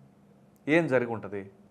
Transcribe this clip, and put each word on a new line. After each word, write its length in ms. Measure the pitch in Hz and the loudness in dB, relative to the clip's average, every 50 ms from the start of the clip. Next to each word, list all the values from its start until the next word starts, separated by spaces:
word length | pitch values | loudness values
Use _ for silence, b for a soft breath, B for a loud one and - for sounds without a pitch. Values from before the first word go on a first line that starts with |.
| - - _ _ _ _ - _ _ _ _ _ - - | -20 -20 _ _ _ _ -20 _ _ _ _ _ -2 2
ఏం 200 | 147 170 170 151 | 2 2 4 4
జరిగి 240 | 127 127 120 117 117 | 2 2 2 0 -6
ఉంటది? 380 | 107 - 98 98 101 95 98 - - - - | -8 -8 -8 -10 -10 -10 -12 -18 -20 -20 -20